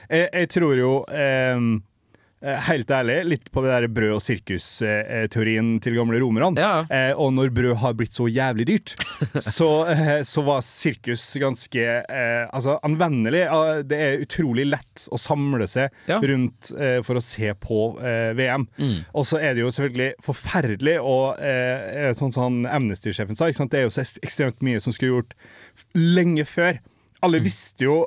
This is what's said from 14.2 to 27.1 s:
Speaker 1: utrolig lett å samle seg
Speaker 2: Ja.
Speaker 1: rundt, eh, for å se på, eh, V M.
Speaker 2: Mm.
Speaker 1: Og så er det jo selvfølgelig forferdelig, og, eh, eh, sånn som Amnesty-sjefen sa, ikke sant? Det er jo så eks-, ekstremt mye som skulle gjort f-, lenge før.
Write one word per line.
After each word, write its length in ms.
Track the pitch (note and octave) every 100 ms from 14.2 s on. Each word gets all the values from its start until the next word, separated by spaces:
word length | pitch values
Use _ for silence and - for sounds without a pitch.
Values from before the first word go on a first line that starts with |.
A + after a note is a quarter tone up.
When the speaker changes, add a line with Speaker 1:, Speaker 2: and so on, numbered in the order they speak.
Speaker 1:
utrolig 440 | C#3+ - D#3 A#2 C#3+
lett 380 | C#3 - - -
å 60 | B2
samle 480 | - D3 C#3+ C3 G2+
seg 220 | B2+ C3 - -
Speaker 2:
Ja. 120 | F#3+
Speaker 1:
rundt, 520 | C#3+ C3+ B2 - - -
eh, 240 | C#3 B2+
for 140 | A#2 B2
å 60 |
se 300 | A#2+ - G#2+
på, 440 | G2+ - A2 A2+ -
eh, 320 | B2 A#2 A2+
V 140 | A#2 C3
M. 200 | C3+ B2 -
Speaker 2:
Mm. 280 | C#3+ F#2 F2 D3+
Speaker 1:
Og 100 | C#3
så 160 | D#3+
er 140 | D3+ A#2+
det 80 | A#2+
jo 60 |
selvfølgelig 400 | B2+ C#3 B2 C3 -
forferdelig, 720 | - C3+ - F#3 C3+ G2+ C#3 E3
og, 360 | C3 C3 C3+ -
eh, 720 | C#3+ B2+ B2+ C3 G2+ C#3+ C#3+
eh, 40 |
sånn 180 | A#2 C#3
som 300 | B2 B2 B2 B2
Amnesty-sjefen 680 | D3 A#2 F#2 G#2+ G2 G2+ G#2+
sa, 100 | E3
ikke 80 | D3+
sant? 80 | C3+
Det 80 | C#3+
er 80 | B2
jo 60 | -
så 60 | B2+
eks-, 140 | -
ekstremt 400 | - - C3+ -
mye 180 | C3 A2+
som 120 | B2
skulle 240 | - C3 B2
gjort 120 | A#2+ - - - - -
f-, 120 | - F3
lenge 500 | E3 F3+ F3 D#3 D3
før. 340 | - F3 D#3+ - _ _